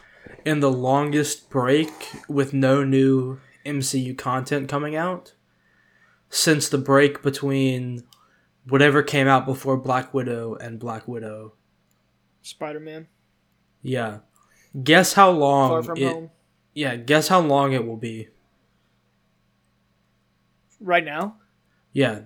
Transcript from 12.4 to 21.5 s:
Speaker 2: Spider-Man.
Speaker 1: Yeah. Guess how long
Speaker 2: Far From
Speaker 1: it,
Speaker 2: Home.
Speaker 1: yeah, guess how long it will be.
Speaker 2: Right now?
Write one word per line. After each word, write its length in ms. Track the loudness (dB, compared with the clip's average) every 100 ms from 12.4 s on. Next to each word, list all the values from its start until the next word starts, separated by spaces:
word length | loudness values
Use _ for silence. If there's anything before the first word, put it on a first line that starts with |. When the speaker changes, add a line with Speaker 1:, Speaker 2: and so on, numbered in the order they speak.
Speaker 2:
Spider-Man. 680 | -20 -12 -10 -10 -14 -16 -18 _ _ _ _ _ _ _
Speaker 1:
Yeah. 360 | -8 -6 -6 -10 _ _ _ _ _ -6
Guess 320 | 2 4 4
how 160 | 6 6
long 400 | 6 4 4 4
Speaker 2:
Far 120 | 2
From 160 | -2 -2
Speaker 1:
it, 140 | -2
Speaker 2:
Home. 180 | -4 -10 _ _ _ _
Speaker 1:
yeah, 220 | -6 -4 -4
guess 320 | 2 2 4
how 120 | 4
long 320 | 4 4 2
it 140 | 0 -4
will 100 | -8
be. 320 | -10 -10 -14 _ _ _ _ _ _ _ _ _ _ _ _ _ _ _ _ _ _ _ _ _ _ _ _ _
Speaker 2:
Right 240 | 0 0
now? 320 | 0 -6 -8 -12 _